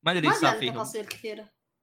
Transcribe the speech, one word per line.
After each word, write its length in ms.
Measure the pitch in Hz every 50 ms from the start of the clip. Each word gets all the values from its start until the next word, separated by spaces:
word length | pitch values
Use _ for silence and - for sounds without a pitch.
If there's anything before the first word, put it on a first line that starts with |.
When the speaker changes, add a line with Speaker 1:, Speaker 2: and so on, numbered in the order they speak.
| _
Speaker 1:
ما 100 | 160 180
ندري 140 | 180 156 -
Speaker 2:
ما 60 | 440
Speaker 1:
إيش 80 | 403
صار 100 | - -
Speaker 2:
جاء 80 | - -
Speaker 1:
فيهم. 140 | - 247 -
Speaker 2:
تفاصيل 320 | 240 220 208 - 220 208
كثيرة. 440 | - - - - 226 214 220 214 - _ _ _ _ _ _